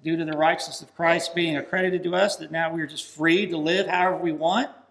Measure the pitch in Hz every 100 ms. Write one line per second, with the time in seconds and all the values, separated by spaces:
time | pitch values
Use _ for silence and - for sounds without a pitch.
0 | 160 165 156 151 160 170 160 - 139 -
1 | 165 170 - 175 170 143 - 185 185 180
2 | 175 180 202 180 151 165 165 165 147 -
3 | - 151 160 185 196 165 156 185 185 180
4 | 180 - 175 151 165 214 285 - _